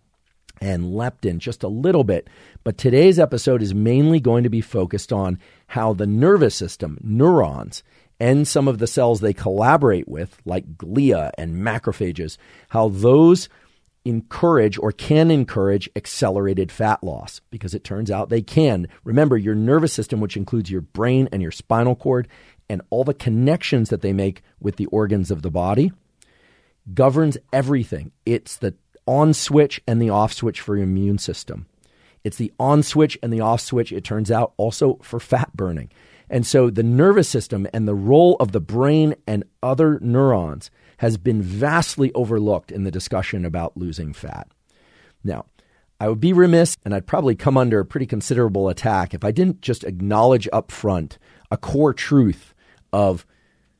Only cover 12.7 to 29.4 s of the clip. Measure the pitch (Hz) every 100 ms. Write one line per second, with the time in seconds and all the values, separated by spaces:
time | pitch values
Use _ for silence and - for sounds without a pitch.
12.7 | 113 110 98 117 143 165 185 - _ _
13.7 | _ _ _ 123 113 - - 170 151 107
14.7 | 95 107 - - 151 165 151 123 104 98
15.7 | 101 - 101 - - 107 98 98 95 90
16.7 | - 110 - 92 60 - - _ 117 92
17.7 | 101 - 101 107 98 101 117 107 160 151
18.7 | 95 87 - - 123 151 117 101 107 113
19.7 | 156 156 - 107 110 104 101 98 117 90
20.7 | 92 - 98 117 131 135 98 82 - -
21.7 | 117 120 123 135 127 120 - _ _ -
22.7 | 98 - 120 135 135 123 110 131 170 -
23.7 | 131 110 104 98 98 98 90 _ _ 101
24.7 | 95 101 107 104 101 92 85 85 85 90
25.7 | 110 185 - _ _ _ _ _ _ _
26.7 | _ - 92 131 139 156 139 - 135 131
27.7 | 139 117 78 73 _ 110 117 - - 95
28.7 | - _ _ - 135 156 151